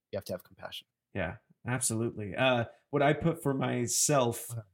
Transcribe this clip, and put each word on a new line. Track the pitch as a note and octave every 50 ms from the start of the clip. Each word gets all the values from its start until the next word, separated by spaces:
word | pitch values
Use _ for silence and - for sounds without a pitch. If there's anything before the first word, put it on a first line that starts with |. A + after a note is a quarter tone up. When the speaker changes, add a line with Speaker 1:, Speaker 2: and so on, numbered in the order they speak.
| _ -
Speaker 1:
you | - G2
have | -
to | - F#2+
have | F2+ -
compassion. | - F#2+ - - - - - - _ _ _ _ _ -
Speaker 2:
Yeah, | G2+ E2+ E2+ G#2 A2 _ _ _ _ - A2+
absolutely. | B2 - - - A#2 A2 A#2 A2+ - G2 G#2 G2 D#2
Uh, | - C3 C3 B2+ A#2+ A2+ - - _ _ -
what | - C#3+
I | C#3 C#3+ D3+
put | D3 - E3 E3 E3
for | - C#3+ C3+
myself, | C3+ C3+ B2+ B2 B2 A#2+ A#2+ - - - - D3 C#3 B2 A#2 A#2 - - -
Speaker 1:
Okay. | A#2+ A2+ G#2+ _